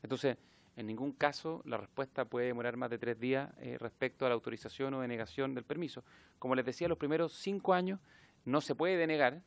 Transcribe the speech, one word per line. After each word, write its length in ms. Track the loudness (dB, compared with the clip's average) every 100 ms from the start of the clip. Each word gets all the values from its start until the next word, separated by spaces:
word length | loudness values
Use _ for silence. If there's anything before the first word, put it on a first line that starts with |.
Entonces, 340 | -2 0 0 0 -10 -20 -20 -10
en 100 | -6
ningún 240 | -4 -4
caso 500 | 2 2 2 -6 -6
la 120 | -4 -6
respuesta 480 | -4 -6 -4 -4
puede 240 | -2 0 0
demorar 280 | 0 -4 -4
más 140 | -4
de 80 | -2
tres 220 | -2 -2
días, 300 | 0 0 -2 -10
eh, 180 | -10 -8
respecto 480 | -8 -4 -4 0 2
a 20 |
la 60 |
autorización 580 | 2 0 -6 -10 -4 -4
o 60 | -2
denegación 540 | -2 -4 -4 -2 -2
del 80 | -2
permiso. 400 | -6 -4 -4 -8 -16 -20 -20 _
Como 160 | 0 2
les 80 |
decía, 240 | 2 0 0
los 100 | 0
primeros 340 | 2 2 0
cinco 420 | -2 -4 -2 4
años 260 | 4 4 -2 -8 -20 -20 _
no 160 | 0 0
se 140 | 2
puede 220 | 0 2 4
denegar 440 | 4 6 4 4